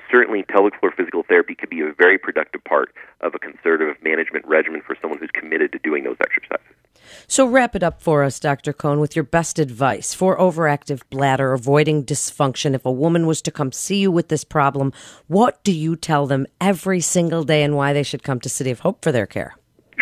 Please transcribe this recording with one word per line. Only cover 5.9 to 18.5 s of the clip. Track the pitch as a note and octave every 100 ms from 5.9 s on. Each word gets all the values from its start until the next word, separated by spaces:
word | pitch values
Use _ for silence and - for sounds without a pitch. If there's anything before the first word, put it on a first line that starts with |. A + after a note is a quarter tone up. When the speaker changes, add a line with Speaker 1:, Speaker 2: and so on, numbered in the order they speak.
| D2
Speaker 1:
those | C2+ -
exercises. | - - - - _ _ _ _ - - -
Speaker 2:
So | - C4
wrap | C4 A#3+ F#3
it |
up | E3+ -
for | - D3
us, | C#3 -
Doctor | D3+ C#3 -
Cohen, | - D3+ D3
with | D3 D#3+
your |
best | C#3 E3+ E3 -
advice | C#3 A2+ C3 G#2+ - -
for | F#3 F3
overactive | F#3 D#3+ D#3 C#3+ - C3+ -
bladder, | C3+ C#3 C3 C3+
avoiding | C3 A#2+ C#3+ D3+ D3+
dysfunction. | A#2+ C#3+ - - C#3 A#2+ D3
If | C3 C3
a |
woman | B2+ E3 E3+ D#3+
was | D3+
to | -
come | - C3+
see | - - G3
you | G3
with | E3+ E3
this | D#3
problem, | - D#3 C#3 C#3 C3+ - - - -
what | F#3 B3 -
do | -
you | E3 D#3+ E3
tell | - D3 C#3
them | C3+ C#3 -
every | F#3 F#3 F#3+ F#3
single | - F#3 E3+ E3
day | D3+ D3+
and | D3 D3
why | C#3
they | C#3+
should | C#3+ C#3+
come | - B2
to |
City | C3